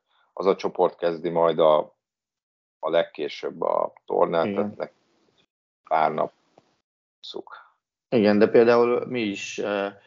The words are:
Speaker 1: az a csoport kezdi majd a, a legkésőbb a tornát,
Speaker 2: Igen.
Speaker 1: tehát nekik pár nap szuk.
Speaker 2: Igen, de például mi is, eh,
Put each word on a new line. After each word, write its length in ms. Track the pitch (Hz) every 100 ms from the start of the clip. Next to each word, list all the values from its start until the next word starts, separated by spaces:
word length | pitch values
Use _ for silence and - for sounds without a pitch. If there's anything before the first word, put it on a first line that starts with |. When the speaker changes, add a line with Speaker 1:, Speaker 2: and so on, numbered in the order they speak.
| _ _ _
Speaker 1:
az 140 | - 92
a 100 | 95
csoport 400 | 95 - 87 -
kezdi 320 | 85 82 82
majd 300 | 82 82 80
a, 200 | 78 76 - _ _ _ _ _ _ _ _ _
a 120 | 78
legkésőbb 720 | 82 80 - 71 - 73 82
a 320 | 50 50 50 - -
tornát, 380 | 95 87 85
Speaker 2:
Igen. 100 | 82
Speaker 1:
tehát 220 | 98 - -
nekik 680 | 78 _ _ _ _ _ _ _ _ _ _
pár 240 | 80 78
nap 200 | 78 78 - _ _ _ _ _ _ _ _
szuk. 360 | - - - - - _ _ _ _
Speaker 2:
Igen, 300 | 123 101 104
de 100 | 92
például 580 | 123 117 120 120 120 -
mi 140 | 123
is, 380 | 107 101 - -
eh, 360 | 107 101 101 -